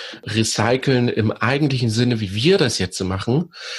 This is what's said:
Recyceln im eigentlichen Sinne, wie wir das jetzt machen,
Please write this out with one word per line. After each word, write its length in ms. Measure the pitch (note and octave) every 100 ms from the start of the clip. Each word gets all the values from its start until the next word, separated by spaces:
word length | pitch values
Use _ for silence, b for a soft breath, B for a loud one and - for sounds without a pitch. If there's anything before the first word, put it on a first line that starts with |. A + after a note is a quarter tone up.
| B B
Recyceln 840 | - A2 A2 - A2 C3 C#3 B2+ A#2+
im 240 | - G#2+
eigentlichen 600 | - A2 C#3+ D3+ C3 A#2+
Sinne, 280 | G#2+ B2 A2+
wie 140 | G2
wir 240 | G#2 C#3+ G3
das 220 | C3 -
jetzt 220 | F2+ -
machen, 500 | F#2 F#2+ G#2+ C3+ F3 B B